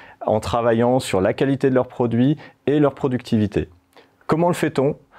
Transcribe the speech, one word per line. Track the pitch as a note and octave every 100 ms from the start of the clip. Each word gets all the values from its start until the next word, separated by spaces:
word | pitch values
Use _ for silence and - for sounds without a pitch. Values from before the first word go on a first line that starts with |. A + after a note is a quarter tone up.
| - - -
en | G#2+
travaillant | - A#2+ A#2 A2+ A#2+ B2+
sur | - F#2+
la | G2
qualité | A#2 C#3 C3+ C#3
de |
leurs | B2+ B2+
produits | - A#2+ A2+ C3 D3+ - _ -
et | D3
leur | C#3+
productivité. | - C#3+ B2 - A2 G#2 - - - _ - _ _ -
Comment | D#3 F3
le |
fait-on ? | F3 D#3 D3+ C3+ - _